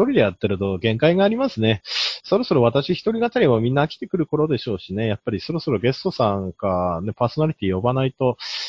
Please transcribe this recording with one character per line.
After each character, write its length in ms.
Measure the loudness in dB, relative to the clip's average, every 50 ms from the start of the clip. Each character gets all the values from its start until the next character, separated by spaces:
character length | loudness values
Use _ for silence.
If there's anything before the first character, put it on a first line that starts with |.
| 0
人 40 |
で 120 | 2 2 2
や 120 | 2 2
っ 60 | 0
て 80 | -2 -4 -2
る 100 | -2 -2
と 180 | -2 -2 -2
限 200 | 0 0 -2 0
界 180 | 2 2 4 4
が 80 | 4 2
あ 40 |
り 100 | 2 2
ま 100 | 0 -2
す 140 | -2 -2 0
ね。 200 | 2 2 2 0 -2
そ 520 | -8 -6 -6 -4 -6 -6 -8 -2 0 0
ろ 60 | 0 2
そ 100 | 2 2
ろ 80 | 4
私 320 | 4 4 2 2 0 -2 -4
一 160 | -4 -2 -4
人 120 | -2 -2
語 180 | -2 0 2 2
り 80 | 4
も 140 | 4 4 4
み 100 | 2 0
ん 20 | 0
な 120 | 0 0
飽 20 |
き 100 | -2 -4
て 100 | -8 -8
く 100 | -4 -2
る 80 | -2 -2
頃 240 | 0 0 0 0 0
で 80 | 0
し 100 | -2 -2
ょ 60 | -4 -6
う 60 | -6
し 140 | -6 -6 -4
ね。 140 | -2 -2
や 80 | -2 -2
っ 60 | -2 -2
ぱ 80 | -4
り 80 | -4 -4
そ 140 | -4 -4 -6
ろ 80 | -4
そ 100 | -2 -2
ろ 80 | 0 2
ゲ 140 | 2 0 0
ス 100 | 0 -4
ト 80 | -4
さ 240 | 0 2 2 2 2
ん 160 | 0 -4 -6
か、 480 | -6 -4 -2 0 0 0 0 0 -2 -4
ね、 120 | -4 -6 -2
パ 120 | -2 -2
ー 20 | -2
ソ 100 | 0 0
ナ 80 | -2
リ 60 | -2 -2
テ 140 | -2 -2
ィ 60 | -2 0
呼 80 | 0
ば 120 | 0 0 0
な 120 | 0 -2
い 60 | -2
と、 260 | -2 0 0 0 0 -2 -6 -10 -10 -10 -10